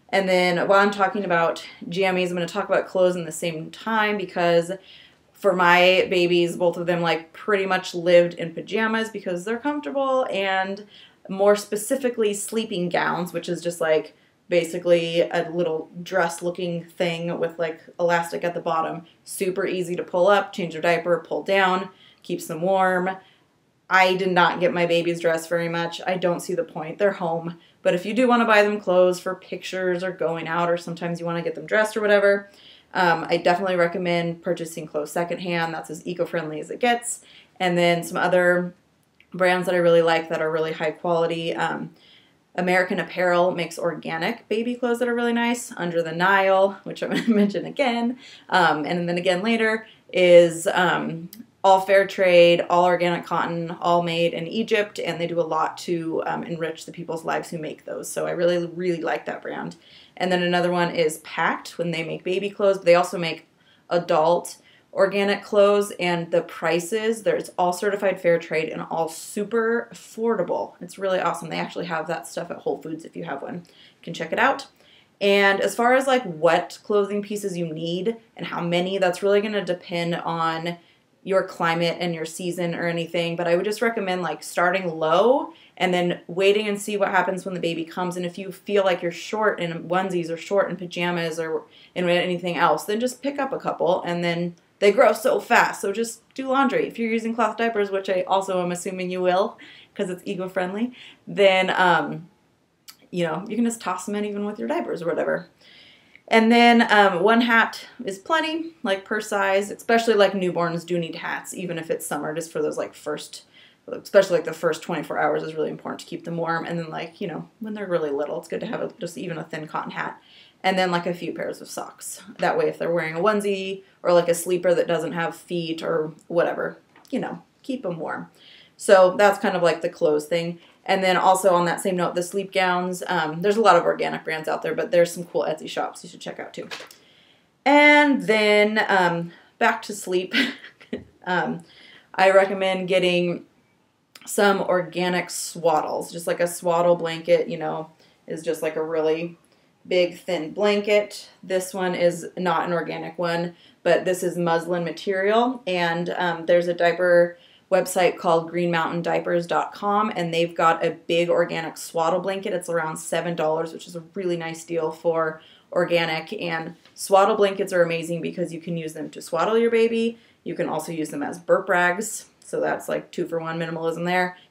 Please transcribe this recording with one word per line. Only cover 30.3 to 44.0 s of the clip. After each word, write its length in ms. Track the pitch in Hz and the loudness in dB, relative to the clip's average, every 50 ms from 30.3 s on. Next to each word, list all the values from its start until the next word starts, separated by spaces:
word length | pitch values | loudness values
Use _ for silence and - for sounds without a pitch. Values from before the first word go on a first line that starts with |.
| 165 165 160 | -4 -4 -6
out, 220 | 160 165 175 175 175 | -4 -2 0 0 0
or 80 | 170 | 0
sometimes 420 | 175 - 170 170 - 180 170 170 165 | -2 -4 -8 -10 -8 -6 -6 -6 -6
you 60 | 170 | -6
wanna 160 | 170 170 170 | -4 -4 -4
get 140 | 165 160 - | -4 -6 -6
them 100 | 151 156 | -8 -6
dressed 320 | - 202 214 220 214 - | -2 0 0 0 0 -2
or 40 | 220 | -2
whatever, 480 | 208 202 208 202 202 202 202 202 202 - - _ - - - _ _ _ - | 2 4 4 4 6 4 4 2 0 -10 -20 _ -20 -20 -20 _ _ _ -2
um, 320 | 196 180 170 165 160 160 | 2 4 4 2 2 0
I 100 | - 170 | -2 -2
definitely 380 | 170 - 185 - - 196 185 185 | 2 4 2 2 2 2 -2 2
recommend 680 | 175 170 170 170 190 180 175 175 175 170 170 170 170 - | 2 2 0 0 -2 -2 0 0 0 0 -2 -6 -6 -4
purchasing 420 | 185 175 170 165 165 - 170 156 | -4 -4 -4 -4 -10 -10 -12 -12
clothes 260 | 156 - 151 147 - | -8 -6 -6 -6 -4
secondhand. 640 | - 175 170 170 170 - 185 175 175 170 165 165 160 | -4 -4 -4 -4 -6 -8 -4 -4 -2 -2 -2 -2 -4
That's 160 | 160 - - | -8 -10 -10
as 160 | 151 - - | -14 -12 -8
eco-friendly 540 | - 175 175 170 - - 170 156 156 156 151 | -8 -4 -4 -4 -2 -2 -4 -4 -4 -8 -10
as 100 | 156 - | -10 -10
it 100 | - - | -6 -2
gets. 420 | 247 240 240 240 - - - - _ - - - - _ _ - | 0 0 0 0 -2 -8 -10 -10 _ -20 -20 -20 -20 _ _ -2
And 180 | 185 180 175 | 0 0 2
then 260 | 175 175 175 175 170 170 | 4 4 4 4 2 0
some 140 | - 180 | -6 -4
other 560 | - - - 180 180 180 180 180 180 180 175 - _ _ _ _ _ _ _ _ _ _ _ | -2 0 2 4 4 4 4 4 2 0 -4 -8 _ _ _ _ _ _ _ _ _ _ _
brands 340 | - 175 185 180 180 185 175 | -4 0 2 2 2 2 0
that 100 | 185 180 | 0 0
I 40 | 175 | 4
really 240 | 170 170 170 170 165 | 4 6 6 6 6
like 260 | 165 165 165 165 - | 4 2 2 0 -2
that 120 | 170 160 | -4 -2
are 100 | 156 156 | -2 -2
really 220 | 165 156 160 160 160 | 0 -2 -2 -2 -4
high 180 | - 170 156 | -4 -4 -4
quality. 640 | 156 - - 175 170 165 170 165 165 165 165 170 - | -4 -4 -2 0 0 2 2 0 -2 -4 -4 -6 -4
Um, 360 | - 165 151 151 147 165 165 - _ _ - - _ _ _ _ _ _ _ - | -2 -4 -4 -4 -6 -10 -12 -16 _ _ -20 -20 _ _ _ _ _ _ _ -8
American 440 | 180 180 180 180 185 185 185 202 180 | -4 0 2 2 2 2 0 -2 -4
Apparel 500 | 165 - - 175 185 180 175 175 175 185 | -4 -6 -4 -2 0 2 4 4 4 2
makes 280 | 160 175 165 160 - - | 2 -2 -6 -6 -6 -4
organic 680 | - 170 156 156 | -4 -4 -4 -4